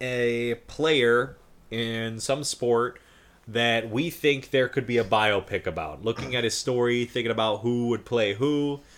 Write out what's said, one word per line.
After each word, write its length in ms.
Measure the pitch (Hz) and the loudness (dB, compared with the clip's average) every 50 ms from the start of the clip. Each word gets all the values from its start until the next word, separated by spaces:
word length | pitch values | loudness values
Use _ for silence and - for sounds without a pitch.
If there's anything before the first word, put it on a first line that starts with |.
a 540 | 127 127 127 123 120 120 117 117 120 120 117 - - | -6 -4 -2 0 2 2 2 0 0 -2 -4 -4 -8
player 680 | - - - 151 160 156 135 120 117 117 120 127 139 - - - - - - - - | -12 -6 0 2 2 4 4 6 6 4 4 2 0 -6 -16 -20 -20 -20 -20 -14 -10
in 500 | 113 113 117 113 113 113 113 113 110 110 | -6 -6 -4 -4 -4 -4 -6 -6 -6 -6
some 240 | - - 135 147 143 | -2 -2 -2 -2 -2
sport 560 | - - - 123 120 120 117 120 120 - - - - - - - - _ _ - - | -6 -4 -2 2 2 2 2 2 0 -4 -10 -20 -20 -20 -20 -20 -20 _ _ -12 -4
that 420 | 107 117 117 117 117 117 110 113 | -2 0 2 2 2 0 0 -2
we 200 | 107 127 160 170 | -2 -2 -2 -4
think 400 | - - - 147 143 135 131 - | -2 0 2 2 2 0 -2 0
there 180 | - 131 127 127 | 2 2 2 2
could 180 | - 139 120 | 0 -2 -2
be 100 | 117 120 | 0 2
a 60 | 117 110 | 2 2
biopic 640 | 95 113 107 107 107 104 98 92 - 104 92 - | 4 4 4 4 4 2 2 0 -2 -4 -4 -4
about. 380 | 92 80 82 78 76 76 69 92 | -4 -6 -4 -6 -8 -8 -6 -4
Looking 320 | 113 117 - 139 135 123 | -4 -4 -4 -6 -4 -2
at 80 | 123 117 | -2 -2
his 100 | 110 - | -2 -2
story, 500 | - - 135 127 123 120 120 120 120 120 | -2 -2 -2 0 2 2 2 2 0 0
thinking 280 | 120 - 127 113 117 | -2 -2 -4 -2 -2
about 280 | 110 113 110 110 104 104 | 0 0 0 0 0 -2
who 260 | 110 120 123 120 120 117 | -2 -2 0 0 0 0
would 160 | 117 107 - | -2 -2 -2
play 300 | - 123 117 107 101 101 | -2 0 0 2 0 0
who, 440 | 107 135 147 147 147 147 143 143 139 - - - | 0 0 0 0 0 -2 -2 -4 -8 -12 -18 -20